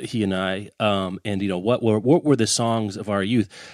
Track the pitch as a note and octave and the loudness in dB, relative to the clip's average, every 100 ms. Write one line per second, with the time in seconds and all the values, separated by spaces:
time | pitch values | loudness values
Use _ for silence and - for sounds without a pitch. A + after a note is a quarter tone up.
0 | A#2+ A#2+ G2 F#2 F#2 F#2+ G#2 - G#2+ G2 | -6 -2 0 0 -2 -4 -8 -2 0 0
1 | F#2 F#2 G#2+ G2 G2+ F2+ G2+ B2 A2+ G#2+ | -2 -6 -6 -4 -2 -2 0 2 2 2
2 | G#2+ F3 D3 B2+ A2 - A#2 A2+ G#2+ G#2 | 4 4 4 2 2 0 0 0 -2 -4
3 | G#2 G2+ G2 A#2+ F#2+ - - | -4 -2 2 0 0 -4 -20